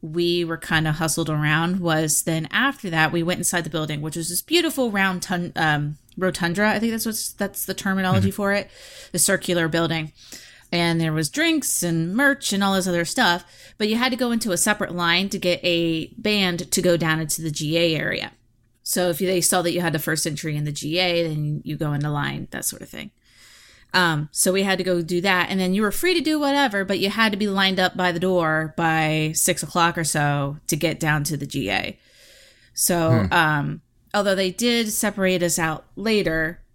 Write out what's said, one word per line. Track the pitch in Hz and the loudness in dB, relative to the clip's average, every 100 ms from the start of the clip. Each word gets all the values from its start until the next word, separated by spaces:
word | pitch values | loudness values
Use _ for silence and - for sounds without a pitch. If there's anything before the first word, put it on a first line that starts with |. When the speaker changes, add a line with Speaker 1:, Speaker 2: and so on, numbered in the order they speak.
Speaker 1:
we | 165 160 175 175 | -6 0 2 2
were | 170 160 | 0 -4
kinda | - 160 156 | 0 0 2
hustled | 151 160 156 160 | 0 0 0 -2
around | 156 151 151 165 185 | 0 2 2 2 0
was | 175 156 156 - | 0 2 2 0
then | - 165 160 | 0 -2 -2
after | 196 262 262 196 | 0 0 -2 -4
that, | 160 160 | 0 2
we | 170 | 2
went | 165 180 | 0 -2
inside | 175 180 | 0 -2
the | 165 | -2
building, | 160 156 151 | -4 -4 -4
which | 156 170 | -6 -6
was | 165 | -4
this | 175 | -6
beautiful | - 320 330 277 247 | 0 2 2 0 0
round | 202 190 180 | 2 0 0
tun-, | - 180 175 - | -4 -4 -4 -2
um, | 160 147 147 151 _ - | 0 2 -2 -6 _ -2
rotundra. | 185 175 170 170 208 | -2 0 -2 0 0
I | 208 | 2
think | 226 | 0
that's | 226 226 | -2 -4
what's, | 220 - | -4 -8
that's | - 196 - - | -4 -6 -4 -8
the | |
terminology | - 202 190 185 190 196 | -4 -2 0 2 4 2
Speaker 2:
Mm-hmm. | 190 | 0
Speaker 1:
for | 202 | 0
it, | 202 196 - - - - | 0 -2 -14 -20 -20 -8
the | 180 | -2
circular | - 190 - 175 165 | 2 2 0 0 2
building. | 165 170 165 156 - - - - - - | 2 0 -2 -6 -12 -20 -20 -20 -20 -6
And | 175 170 165 | 0 0 2
there | 160 | 0
was | 156 156 | 0 -2
drinks | - 330 320 - - | 0 2 2 0 -2
and | 175 165 165 | 0 0 0
merch | 202 285 277 - | 2 2 2 0
and | 196 | 0
all | 202 | 2
this | 196 185 | 2 2
other | 175 170 | 0 0
stuff, | - 220 175 - - - - | 2 2 2 -2 -20 -20 -4
but | 214 | 0
you | 220 | 2
had | 254 | 0
to | 240 | 0
go | 247 | 0
into | 233 226 | 0 0
a | 175 | 0
separate | - 208 202 | 0 0 -2
line | 175 170 175 196 | 0 2 2 2
to | 190 | -2
get | 180 175 | 0 0
a | 180 170 170 160 - - | 2 2 2 -2 -6 -6
band | 214 208 185 175 180 | 0 2 2 -2 -2
to | - | 0
go | 175 170 | 4 2
down | 170 160 | 2 0
into | 160 - | -2 -4
the | 160 | -4
G | 147 151 165 | -4 -2 2
A | 170 156 | 2 0
area. | - - 101 - _ _ _ _ | -2 -4 -6 -10 _ _ _ _
So | - - 180 | -4 0 0
if | 170 | 0
they | 185 185 | 0 2
saw | 170 185 | 2 2
that | 175 | 2
you | 170 | 0
had | 175 | 0
the | 156 | -2
first | 151 156 165 | -2 -2 -2
entry | 151 160 147 | -4 -4 -4
in | |
the | 147 | -4
G | 147 147 170 | -6 -2 0
A, | 180 170 170 | 2 2 0
then | 156 151 151 | -2 -2 -4
you | - 151 | -6 -4
go | 151 | -2
in | 147 | -2
the | 147 | -2
line, | 147 143 139 - | -2 -4 -6 -8
that | - - | -8 -8
sort | - | -8
of | - | -14
thing. | - 208 _ _ _ - - - - _ | -14 -14 _ _ _ -20 -20 -20 -20 _
Um, | - 175 156 151 | 2 2 0 -4
so | - - | -2 0
we | 185 | 2
had | 196 185 | 2 0
to | |
go | 185 175 | 0 0
do | 165 175 | 0 0
that, | 175 185 175 | 2 2 2
and | 190 | 0
then | 185 | 0
you | 190 | 2
were | 214 | 0
free | 202 349 | 0 0
to | 349 | 2
do | 302 311 | 2 0
whatever, | 285 285 277 202 | 2 2 2 0
but | 190 196 | -2 0
you | 190 | 0
had | 208 226 | 2 2
to | 202 | 2
be | 208 | 0
lined | 190 190 190 | 2 2 2
up | 185 - | 0 2
by | 180 | 0
the | 170 | 2
door | 180 185 160 156 156 156 | 2 2 2 0 -2 -2
by | 165 160 156 156 156 | 0 2 2 0 0
six | 160 - 175 | 0 0 0
o'clock | 147 180 170 175 | -2 2 2 2
or | |
so | 160 156 147 143 139 151 - | -2 0 0 0 -2 -6 -4
to | 151 | -2
get | 170 - | 0 -2
down | 160 151 | 0 0
to | 147 147 | 0 -4
the | 143 | -6
G | 139 98 | -6 -2
A. | 95 - - _ _ - - - _ _ | -2 -4 -10 _ _ -20 -20 -20 _ _
So, | - - 180 160 120 | -4 0 2 4 4
Speaker 3:
Hmm. | 98 | 4
Speaker 1:
um, | 175 160 151 147 156 _ _ _ | 4 4 2 -2 -6 _ _ _
although | 208 202 | -2 2
they | 190 190 | 2 0
did | 180 240 233 220 | 0 0 0 0
separate | 214 214 202 190 185 | 0 -2 0 2 2
us | 170 165 | 2 0
out | 165 156 - - | -2 -4 -10 -6
later | 202 214 170 160 160 175 - | 0 2 2 0 -2 -6 -16